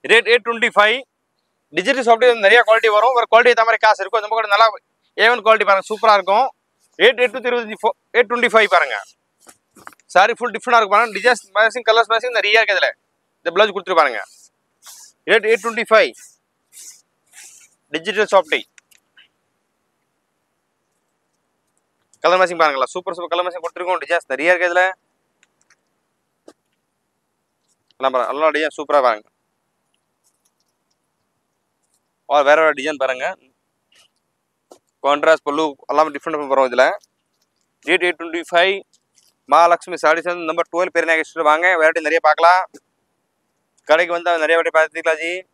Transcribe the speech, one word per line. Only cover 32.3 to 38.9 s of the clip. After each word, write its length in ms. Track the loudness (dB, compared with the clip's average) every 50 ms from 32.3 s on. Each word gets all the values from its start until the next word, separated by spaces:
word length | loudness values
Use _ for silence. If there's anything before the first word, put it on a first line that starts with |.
| 0
ஆ, 40 | 0 4
வேற 100 | 4 4 4 4
வேற 80 | 0 0 -2
டிசைன் 220 | -4 -6 -4 -4 -4
பாருங்க. 220 | -4 -4 -6 -8 -10 -10 _ _ _ _ _ _ _ _ _ _ _ _ _ _ _ _ _ _ _ _ _ _ _ _ _ _ _ -20 _ _ _ _ _ -2
கான்ட்ராஸ்ட் 400 | -2 -2 2 2 2 2 2 _
பல்லு 180 | -6 -4 -2 -4 -4 -6 _ -10 -4
எல்லாமே 200 | 0 0 0 0 -4
டிஃப்ரெண்ட் 200 | -10 -10 -8 -8
டிஃப்ரெண்ட் 160 | -8 -4 -2 0
வரும் 160 | 0 0 0
இதுல. 160 | 2 2 2 2 2 -4 _ _ _ _ _ _ _ _ _ _ _ _ _ _ _ _ _ -2
ரேட் 160 | -2 0 0
எயிட் 120 | -2 -4 _
டுவென்டி 200 | -12 -10 -10 -10 -10 -2
ஃபைவ். 240 | 0 0 0 0 -2 -6 -10 _